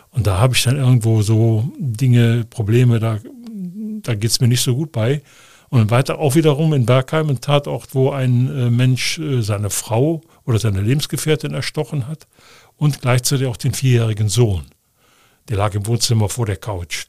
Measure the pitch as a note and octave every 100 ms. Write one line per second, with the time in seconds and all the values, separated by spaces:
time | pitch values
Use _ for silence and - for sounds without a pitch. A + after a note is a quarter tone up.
0 | _ - G#2 F#2 B2+ A#2+ A#2+ C#3+ B2+ B2+
1 | A2 A2 G#2 A2 A2+ A2 A#2+ D#4 D3 G#2+
2 | C3 A#2+ A#2 A#2+ A2+ - G#2 A#2 B2+ A#2
3 | A2+ G#2+ E3 C4+ A#3+ G#3+ F3+ F#3 G#3+ A3
4 | G#3 G#2 A2+ - B2 B2 - B2 D#3 A#2
5 | A2 D3 - - - - _ B2+ G#2+ A#2+
6 | C#3 - D#3 C#3 D#3 C#3 D#3+ D3 A2+ B2+
7 | B2+ D#3+ D#3 B2+ - C#3+ C#3+ C#3 - C3+
8 | C3+ C#3 B2+ B2 B2+ D3 A#2+ A#2 B2+ B2+
9 | - - D#3 C3 G#2+ G2+ G2+ - - A2
10 | D3+ E3 - _ - A2 A2 G2 G2 D3
11 | - E3+ - D3+ D3 D3 C3 - D3 D3+
12 | A#2+ D#3 - _ - - _ - D3+ C#3
13 | C3 B2 - C#3+ C3 A2 C#3 - C3+ A#2+
14 | A2+ G#2+ G#2+ G2+ A#2 F#2 C#2+ _ _ _
15 | _ _ _ _ - G2+ G#2 G#2 G2+ A#2
16 | - A2+ G#2 - A2 G2 - F#2+ F2 -